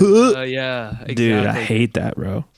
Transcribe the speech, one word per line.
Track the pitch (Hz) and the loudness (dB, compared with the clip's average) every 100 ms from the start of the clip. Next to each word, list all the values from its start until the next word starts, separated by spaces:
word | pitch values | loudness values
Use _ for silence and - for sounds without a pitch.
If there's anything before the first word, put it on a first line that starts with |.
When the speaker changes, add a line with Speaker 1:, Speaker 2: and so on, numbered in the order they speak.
| 196 | 4
Speaker 1:
ugh." | 214 254 131 | 6 4 0
Speaker 2:
uh, | |
yeah, | 131 131 131 123 110 117 120 | -4 -4 -4 -6 -8 -10 -6
Speaker 1:
Dude, | 120 117 107 | 0 2 2
I | |
Speaker 2:
exactly. | 101 110 | 0 -2
Speaker 1:
hate | 110 113 117 - | -2 0 0 -2
that, | - - | -6 -6
bro. | - - - | -6 -6 -8